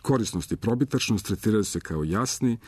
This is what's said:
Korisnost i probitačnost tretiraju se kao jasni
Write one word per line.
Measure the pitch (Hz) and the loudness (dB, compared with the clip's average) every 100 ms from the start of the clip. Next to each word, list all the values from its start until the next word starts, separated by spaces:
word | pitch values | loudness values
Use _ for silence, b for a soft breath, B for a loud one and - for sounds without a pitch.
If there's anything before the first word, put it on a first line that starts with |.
Korisnost | - 135 107 90 - | 0 2 0 -4 -4
i | 80 | -2
probitačnost | 110 120 139 131 - 104 - | 0 0 0 0 0 0 0
tretiraju | 95 110 107 | -2 2 2
se | 98 87 | 2 -4
kao | - 80 | -4 -4
jasni | 78 95 131 - 127 117 | 0 0 -2 0 0 0